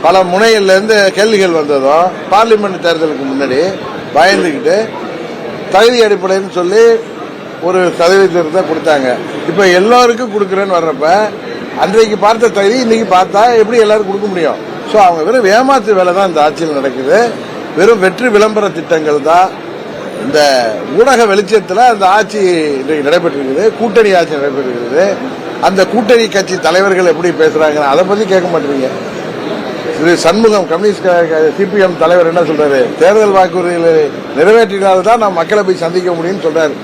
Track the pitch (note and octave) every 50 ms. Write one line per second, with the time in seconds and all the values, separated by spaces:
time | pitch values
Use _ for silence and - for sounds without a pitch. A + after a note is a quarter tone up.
0 | - D#3+ F#3 F#3+ F#3 F3+ F3 F#3+ A3 A3+ A3 G#3+ G3 F#3+ F#3 F#3+ G#3 A3 A3 G#3
1 | G3 F#3+ D#3 F3+ G#3 A3+ A3 G3 F#3+ F3+ E3 D#3+ D3 D3 D3 C3+ C3 C3+ D3 E3
2 | F3 F#3 F3+ - - F3 F#3 G#3 A3+ A#3 A3 G#3 G3+ G3 F#3 D#3+ D3+ E3+ E3 D#3+
3 | E3 D#3 D3 C3 C#3 C3+ C3+ C#3 C#3 B2 B2+ C#3 E3 F#3+ F#3+ - - - - -
4 | - - - C#3+ E3 F#3+ G3 F#3+ F#3 E3+ C#3+ C3+ B2 D3+ F3+ G#3 A3+ A3 - -
5 | - - - - - - - - - - - - - - - F#3+ A3+ A#3+ B3 A#3+
6 | A3 G#3 G3+ F#3+ F3+ F#3+ F#3+ F#3+ G3 F#3+ D3+ F3+ F3 F3+ G3+ A3 A3+ A#3 A3+ A3
7 | - - - - - - - - - - - - D#3+ F3 F3+ F#3 F3+ E3+ - -
8 | E3+ F3 F#3+ G3 G3 F#3 E3 F3 E3 D#3 D#3+ F#3 E3+ D3+ D#3+ D#3 - E3 D3+ C#3+
9 | C3 B2+ A#2+ - - - - - - - E3 F#3+ G3 F3+ F3 F3+ G3 A3 A#3+ B3
10 | B3 A#3 A#3 G#3+ B3+ A3+ G3 G#3+ G3+ F#3 F#3+ F#3+ G3+ G3 F#3 E3+ E3 D#3+ C#3+ C3
11 | D3 D#3+ F3+ G#3 G#3+ G3+ - - - - - - - - - B2+ D3 F3+ F#3+ A3+
12 | A3+ G#3+ G#3 F#3 G3 G#3 A3+ A3 A#3+ A3 E3+ G3+ G3+ G3 A#3 C4 B3 A3+ A3+ A3+
13 | A3+ F#3+ F#3+ F3+ F#3+ F3 E3 G3+ A3+ B3 A#3+ A3+ G#3+ G3+ B3 A#3 A3 G#3 G#3+ G#3+
14 | G#3 F#3 G3 G3+ G#3 G#3 F#3+ F3+ D#3+ C#3 G#2+ - - - - - - - - G#3+
15 | G3 F3+ E3+ D#3+ D#3 F#3 A#3 C4 A3 F#3 G3+ A#3 C4 C4 C#4 C4 G3 G#3+ G#3 F#3
16 | F3+ F3+ F3 F#3+ G3 F#3+ E3 D3+ D3 D#3 D3 - E3 D#3+ D3 C#3 C3+ C#3 B2 C3
17 | C3 C3+ E3+ G#3+ A#3+ A#3 G3+ - - - - - - - - D3+ F#3 A3 A#3 G3+
18 | F#3 F#3 F3+ G3+ B3 B3 G#3 G3+ G#3+ G#3+ G#3+ G#3+ G#3 F#3+ D3+ E3 D#3 - E3+ D#3+
19 | D#3 D3+ D3 D3 C3+ D#3 E3 F3 F#3+ F3+ - - - - - - - - - -
20 | - - - - G#2+ B2+ D3 D3+ D3 C#3+ C3+ B2+ A#2+ A2+ G#2+ G2 G2+ A2 C3+ F#3
21 | A#3+ C4+ B3+ A#3 A#3+ G#3 F#3+ G#3 G3+ F3+ G#3+ G#3+ E3+ - F#3 G#3 B3 B3 A3+ G3+
22 | G3 F3+ F#3+ G#3+ G#3+ G#3 G#3+ G#3+ G3 F#3 F3+ E3 D#3 D3 C#3+ C3 C3 C#3 D#3 D3+
23 | C3+ C#3+ D#3+ F3 E3+ E3+ C#3 C#3+ C#3 C3 C3+ D#3 G#3 A3 - - A3 A#3 F#3+ A#3
24 | A3 G3+ F#3 F3 E3 D3 D#3 C#3+ C#3 C3+ C3 C#3 C3 B2+ A#2+ A#2+ A#2+ A#2 B2+ D#3+
25 | F#3+ G3+ F#3+ - - - - - - - - - - E3+ F#3+ F#3+ F#3 - - A#3+
26 | A3+ G3+ B3 A#3 A3+ G3 D#3+ G3 F#3 F3 F#3 E3 D#3+ D#3 E3+ F#3 G3 G3 F#3+ F3+
27 | F#3 F3 D3+ D3+ F3 F3 D#3 C#3 D#3+ D#3 C#3+ D#3 D#3 D#3 D3 D3+ D3 C#3 C#3 D#3+
28 | F#3+ F#3 G3+ G#3 A3 F#3 F#3+ F#3 E3 - E3 D#3 C#3 C#3+ C#3+ C3+ B2+ B2+ - -
29 | A#2 G#2+ - - - - - - - - - - - - - - - - - -
30 | D3+ E3+ F3 E3 - E3 F3+ G#3+ A#3 A3 G#3+ G3+ F3 C#3 D#3+ F3 G3+ G#3+ F#3+ D#3+
31 | - F#3 F3 F3 E3+ D#3 D#3+ D#3 D#3+ D3+ C#3 E3 G3+ F#3 G3 G#3 F#3+ F#3 E3+ -
32 | D#3+ D#3+ F3 F3+ E3+ E3 E3 F3 E3+ D3+ D#3 D3 D3+ C#3+ C#3 C3 B2 A2 G2 -
33 | D#3 F#3 G#3 A3 G#3+ G3+ G3 F#3+ F#3 F3 E3 F#3 F3 F3 F3 E3+ E3 E3 D#3+ D#3
34 | D3+ C#3 - - - - - B2+ D#3+ G3 A3 A#3 A3+ F#3+ G3 G3 G3 G3 F#3 F#3+
35 | F3+ G#3 A#3 A#3 A3 G3+ F3+ E3+ E3 E3+ G#3+ G#3 G3+ F#3+ F#3 - E3+ E3 F3 F#3
36 | F3+ F3+ F3 E3 E3 F3 G3 G3 - D#3+ D3+ E3 D#3+ D3 C3 -